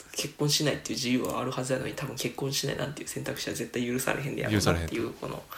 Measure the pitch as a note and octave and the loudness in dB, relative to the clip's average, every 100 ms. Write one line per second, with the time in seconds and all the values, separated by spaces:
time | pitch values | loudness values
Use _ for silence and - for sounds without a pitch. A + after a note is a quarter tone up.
0 | - - C#3+ - D3 - D3+ - - A2 | -10 -4 -4 2 4 4 4 0 -2 -2
1 | A#2+ B2 - A2+ B2+ C3+ C3 C3 A2 - | 2 2 2 0 -2 -2 0 0 -2 -4
2 | C#3+ B2 - - C#3 C#3+ - - - D3 | -4 -2 -4 -2 0 0 0 0 -4 -6
3 | - - - - - - A2+ B2 A#2+ B2 | -6 -6 -4 -4 -4 -4 -2 -2 0 2
4 | - - C#3 - G2+ G#2 F#2 E2+ E2 A#2 | 2 0 0 -2 2 4 6 4 2 -2
5 | A2 - - - - | -4 -4 -6 -6 -8